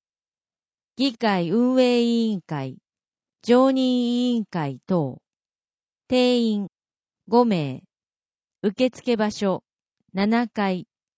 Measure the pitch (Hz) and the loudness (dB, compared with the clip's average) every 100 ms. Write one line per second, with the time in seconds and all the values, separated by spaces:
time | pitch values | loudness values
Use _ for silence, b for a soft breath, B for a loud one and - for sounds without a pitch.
0 | _ _ _ _ _ _ _ _ _ - | _ _ _ _ _ _ _ _ _ -4
1 | 269 226 226 190 170 214 247 262 247 240 | -4 0 0 0 0 0 2 2 2 2
2 | 233 233 226 196 - 151 135 - _ _ | 2 0 0 -4 -6 -8 -8 -12 _ _
3 | _ _ _ _ - 240 262 262 254 247 | _ _ _ _ 2 4 4 2 0 0
4 | 240 240 247 240 202 175 143 131 - 180 | 0 0 0 -2 -4 -6 -6 -8 -4 -2
5 | 139 - - _ _ _ _ _ _ _ | -2 -6 -18 _ _ _ _ _ _ _
6 | - 254 247 247 226 208 190 - _ _ | -2 0 2 2 0 -2 -6 -12 _ _
7 | _ _ - 226 240 185 143 131 - _ | _ _ -2 2 2 2 -2 -6 -14 _
8 | _ _ _ _ _ _ 202 196 254 - | _ _ _ _ _ _ -6 0 -2 -2
9 | - 226 214 - 196 180 - _ _ _ | -4 -2 -2 -2 -2 -2 -6 _ _ _
10 | _ 185 202 233 240 - 196 185 - _ | _ -4 0 0 -2 -2 -2 -4 -8 _
11 | _ | _